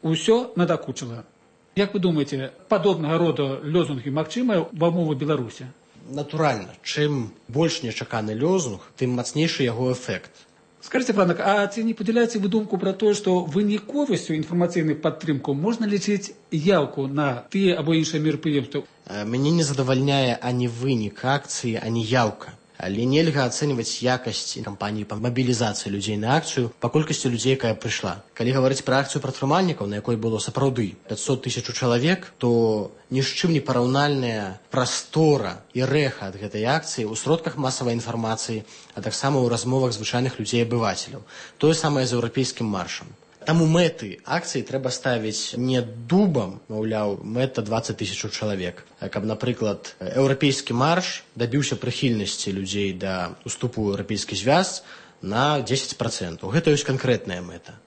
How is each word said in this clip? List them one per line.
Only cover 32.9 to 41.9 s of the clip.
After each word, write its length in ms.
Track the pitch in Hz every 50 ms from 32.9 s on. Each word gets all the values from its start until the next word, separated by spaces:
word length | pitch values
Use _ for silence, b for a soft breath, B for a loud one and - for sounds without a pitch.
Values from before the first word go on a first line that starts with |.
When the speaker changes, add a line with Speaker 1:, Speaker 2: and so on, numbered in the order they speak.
| - B B B
Speaker 2:
ні 80 | 127 131
з 160 | 135 - -
чым 160 | - - 180
не 80 | 165 147
параўнальная 1040 | - - 127 123 120 123 131 139 143 147 147 135 127 120 113 107 101 95 95 98 - -
прастора 880 | - 131 127 117 - - - - - 156 160 156 147 135 110 95 87 90 - - -
і 80 | 127 127
рэха 480 | 127 131 151 147 131 113 - 104 95
ад 80 | 92 95
гэтай 240 | 104 104 - 107 107 120
акцыі 320 | 139 160 156 - - - 117
ў 160 | 107 110 113
сродках 400 | - 131 156 165 165 165 - 131
масавай 400 | 143 127 127 - 131 123 117 117
інфармацыі, 640 | 110 117 113 113 113 110 110 110 - - 117 110 107 B B B B B B
а 80 | - 98
таксама 400 | 107 104 - - 139 143 135 127
ў 80 | 120
размовах 400 | 120 113 107 123 127 131 131 127
звычайных 480 | 117 107 110 - - 120 127 131 - -
людзей, 240 | 110 104 - 120 117
абывацеляў. 640 | 110 120 120 113 104 92 - - - - 131 98 B B B B B B B
Тое 160 | - 151 160
самае 320 | 156 - 156